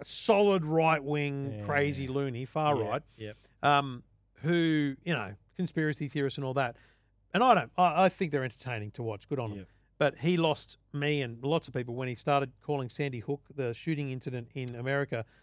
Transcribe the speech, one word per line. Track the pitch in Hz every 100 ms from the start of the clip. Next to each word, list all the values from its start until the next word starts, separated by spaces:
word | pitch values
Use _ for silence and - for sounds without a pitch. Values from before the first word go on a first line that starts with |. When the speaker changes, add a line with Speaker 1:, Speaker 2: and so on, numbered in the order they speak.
Speaker 1:
solid | - - 185 202 208 190 151
right-wing, | 160 160 160 139 147 143 139 135
Speaker 2:
Yeah. | 107 104
Speaker 1:
crazy | 143 143 98 127
loony, | 135 139 120 131
far | 156 151 139
Speaker 2:
Yeah. | 104
Speaker 1:
right, | 127 - -
Speaker 2:
Yep. | 107 107 _ -
Speaker 1:
um, | 143 143 139 123 - _ _ -
who, | 151 170 165 156 143 135
you | 170
know, | 147 98 98 _ -
conspiracy | 175 - 156 147 143
theorists | 143 139 143
and | 131
all | 131
that. | 123 117 _ _ _ _ _
And | 185
I | 254
don't, | 202 117 -
I, | 180 156 190
I |
think | - 175
they're | 143
entertaining | 131 - 127 117 104
to | -
watch. | 117 101 -
Good | 135
on | 113
'em. | 101
Speaker 2:
Yep. | 92 _ _ -
Speaker 1:
But | 143 -
he | 147 180
lost | 160 147 - - _
me | 143 147 147
and | 123 117
lots | 135 160 143
of |
people | 127 123 120
when | 127
he | 117
started | - 143 135 -
calling | - 143 123
Sandy | - 143 123
Hook, | 107 143 _ 143
the | 123
shooting | 117 - 147 139
incident | 131 131 123 120
in | 139 127 120
America, | 127 139 139 117 113 _